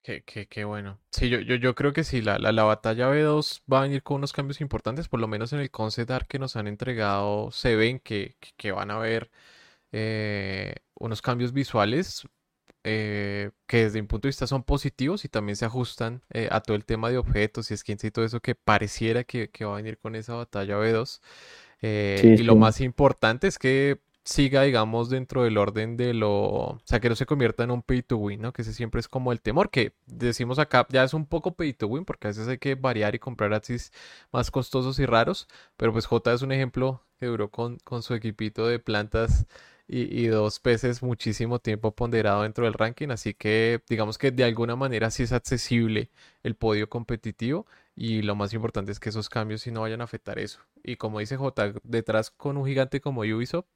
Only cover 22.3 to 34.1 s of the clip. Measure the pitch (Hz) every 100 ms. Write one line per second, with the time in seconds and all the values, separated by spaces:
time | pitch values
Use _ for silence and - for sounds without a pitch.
22.3 | 110 117 110 110 110 131 - 139 131 113
23.3 | 117 196 - 131 135 139 135 _ _ -
24.3 | - 139 135 139 120 110 113 120 131 127
25.3 | 131 120 107 101 107 110 117 123 117 107
26.3 | 101 101 104 - 117 - 120 120 113 131
27.3 | 147 117 - 120 123 - 123 - 117 104
28.3 | 104 113 127 110 107 117 113 - 131 127
29.3 | 117 - 131 208 - 110 _ _ 117 120
30.3 | 117 120 127 151 127 120 131 131 156 151
31.3 | 165 180 - 160 127 104 131 190 - 107
32.3 | 104 113 127 143 131 131 113 104 117 -
33.3 | 120 104 107 - 120 - - -